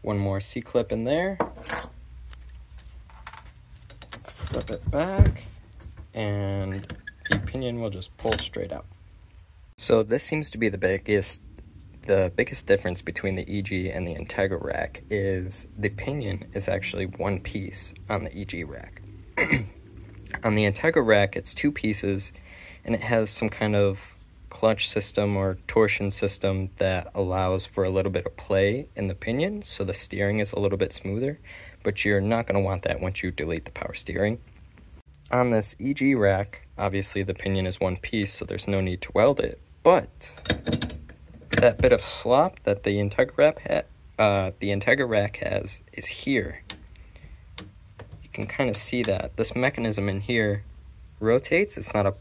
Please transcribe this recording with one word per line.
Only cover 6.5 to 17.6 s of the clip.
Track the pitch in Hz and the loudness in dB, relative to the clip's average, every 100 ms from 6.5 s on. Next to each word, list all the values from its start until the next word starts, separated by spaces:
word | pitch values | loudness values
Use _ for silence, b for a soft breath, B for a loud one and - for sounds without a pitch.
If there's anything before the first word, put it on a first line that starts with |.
| 98 95 95 - - - - - | -2 -4 -6 -8 -14 -14 -16 -2
the | - | -2
pinion | - 131 123 120 | 0 -4 -4 -4
will | 110 | -6
just | 95 - - | -6 -12 -6
pull | 113 107 | 0 0
straight | - - 87 | -2 -8 -8
out. | - - - - - - - - - - - | -8 -12 -20 -20 -20 -20 -20 -20 -20 -20 -8
So | - 113 | 4 4
this | 107 127 | 4 0
seems | - 156 147 | 0 -2 -4
to | 110 | -2
be | 110 | -2
the | 98 | 2
biggest, | 92 95 - 104 90 - - - - - - - | 0 0 2 2 4 0 -4 -20 -20 -20 -20 -16
the | - 98 90 - | 2 2 2 0
biggest | 82 - - | -2 -4 2
difference | 98 92 87 | 2 2 -6
between | - 85 101 | -8 -6 -4
the | 92 - | -4 -4
E | 101 | -6
G | 95 95 90 | -2 -4 -2
and | - 87 | -4 -6
the | |
Integra | 80 85 - 98 92 | -6 -6 -2 0 0
rack | - - - - - | -4 -4 -4 -8 -4
is | 104 98 92 92 - - - | -2 0 -2 -4 -8 -12 -4
the | 101 | -4
pinion | 104 - 143 107 92 - | -4 -6 -6 -4 -6 -6
is | 101 95 | -6 -2
actually | 92 92 95 95 | -2 -4 -4 -6
one | 95 95 95 | -4 -2 -2
piece | - 104 | -4 -6